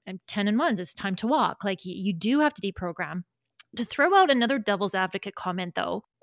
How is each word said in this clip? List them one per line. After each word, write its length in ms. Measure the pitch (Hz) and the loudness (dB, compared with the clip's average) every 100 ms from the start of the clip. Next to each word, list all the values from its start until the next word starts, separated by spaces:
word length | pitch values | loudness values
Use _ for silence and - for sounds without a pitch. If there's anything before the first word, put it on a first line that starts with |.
| - | -14
I'm 140 | 190 - | -14 -8
ten 220 | 208 202 | -2 2
and 100 | 220 | 2
ones. 220 | - 202 | 2 0
It's 140 | 180 | -4
time 220 | - 196 185 | -4 -4 -2
to 100 | 220 | 0
walk." 360 | 294 202 - | 2 2 0
Like, 160 | 202 190 | -4 -4
y-, 80 | 185 | -6
you 180 | 180 190 | -6 -4
do 260 | 170 202 277 | -2 2 4
have 140 | 302 | 2
to 80 | - | 0
deprogram. 640 | 247 - 180 165 156 175 - _ _ _ - 220 | -6 -4 -8 -6 -6 -6 -10 _ _ _ -16 -8
To 80 | |
throw 300 | 240 - 320 | -6 2 4
out 160 | 392 359 | 6 6
another 280 | 262 240 277 | 4 4 0
devil's 360 | 208 196 196 | 0 0 0
advocate 400 | 190 185 196 196 | 0 -2 -2 -8
comment, 400 | - 190 180 175 - | -8 -4 -4 -4 -4
though, 280 | 175 180 - _ | -2 -4 -8 _